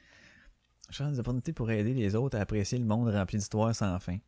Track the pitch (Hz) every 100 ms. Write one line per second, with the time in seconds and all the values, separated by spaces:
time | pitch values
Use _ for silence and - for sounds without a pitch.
0 | - - - - - - _ _ - -
1 | 143 139 117 127 139 160 113 110 107 131
2 | 104 107 135 117 98 110 98 123 117 107
3 | 120 104 92 110 101 107 110 113 104 90
4 | - 90